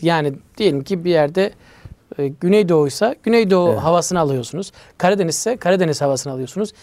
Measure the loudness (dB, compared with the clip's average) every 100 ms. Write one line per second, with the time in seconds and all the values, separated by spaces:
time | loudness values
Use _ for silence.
0 | 0 0 0 -6 _ -2 0 0 -4 -4
1 | 0 2 2 0 -2 -4 _ -20 -20 -20
2 | -16 -6 -6 -2 2 2 4 2 2 0
3 | -2 -2 0 2 4 2 2 2 2 2
4 | 0 0 0 -2 -4 -10 -12 -16 -20 -2
5 | 0 2 0 -2 -4 -2 0 2 2 0
6 | -2 -2 -6 -8 -8 -6 -8 -10